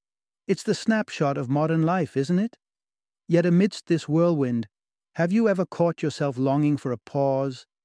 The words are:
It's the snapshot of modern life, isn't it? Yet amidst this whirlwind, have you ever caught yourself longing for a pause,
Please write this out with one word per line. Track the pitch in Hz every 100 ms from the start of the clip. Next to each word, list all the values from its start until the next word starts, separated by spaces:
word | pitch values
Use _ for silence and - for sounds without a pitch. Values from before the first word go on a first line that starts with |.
| _ _ _ _ -
It's | 196
the | - 208
snapshot | - 220 208 - 147 143
of | 127
modern | 143 156 165
life, | 160 185 160 -
isn't | 139 175
it? | 220 _ _ _ _ _ _ _ -
Yet | 165 175
amidst | 175 202 - -
this | 170 -
whirlwind, | 151 170 160 131 120 113 _ _ _ _ -
have | 170
you | 208 226
ever | 185 180
caught | - 170 160
yourself | 156 - 147 127
longing | 135 139 147 147
for | 139
a | 120
pause, | - 143 139 135 139 127 - _